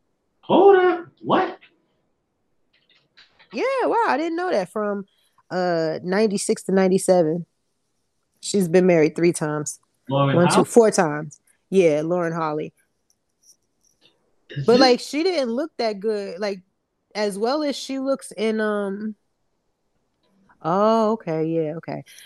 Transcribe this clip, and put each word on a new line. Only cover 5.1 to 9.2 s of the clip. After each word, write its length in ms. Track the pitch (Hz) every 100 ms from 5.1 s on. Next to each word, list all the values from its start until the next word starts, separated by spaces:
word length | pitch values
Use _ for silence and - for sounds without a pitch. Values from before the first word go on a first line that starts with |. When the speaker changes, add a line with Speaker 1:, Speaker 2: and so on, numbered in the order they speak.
| _ _ _ -
Speaker 2:
uh, 480 | 180 180 165 160 -
ninety-six 600 | 175 190 220 196 - 220
to 80 | -
ninety-seven. 720 | 190 190 190 - 180 156 175 165 _ _ _ _ _ _ _ _ _
She's 260 | - 202 175
been 180 | 180 185
married 280 | 170 156
three 180 | 160